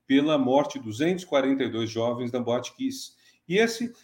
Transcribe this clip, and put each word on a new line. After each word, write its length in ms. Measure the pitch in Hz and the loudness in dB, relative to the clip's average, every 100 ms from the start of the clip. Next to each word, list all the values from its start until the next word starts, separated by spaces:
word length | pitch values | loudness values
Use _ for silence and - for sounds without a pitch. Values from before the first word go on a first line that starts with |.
| - | 2
pela 320 | 135 151 151 | 4 4 2
morte 400 | 123 139 139 135 | 4 4 2 -4
de 80 | 113 | -8
duzentos 380 | 107 165 185 | -2 0 -2
e 40 | - | 0
quarenta 360 | 143 131 135 | 0 2 0
e 60 | 117 | -2
dois 200 | 113 113 | -2 -4
jovens 420 | 117 117 120 123 | -2 -2 -2 -4
da 80 | 127 | -4
Boate 360 | 117 123 - - | -2 -2 -4 -8
Kiss. 420 | 131 - - _ _ _ - | -8 -8 -14 _ _ _ -2
E 80 | 190 | 0
esse, 340 | 233 226 233 - | 0 -2 -8 -10